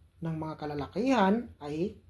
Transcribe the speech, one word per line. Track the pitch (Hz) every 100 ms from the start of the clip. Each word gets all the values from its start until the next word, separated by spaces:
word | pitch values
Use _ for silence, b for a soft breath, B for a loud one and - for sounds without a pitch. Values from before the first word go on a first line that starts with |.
| _ _
ng | 165 160
mga | 156 151
kalalakihan | 151 147 135 175 254 247 190 226 240 -
ay | 147 156 170 -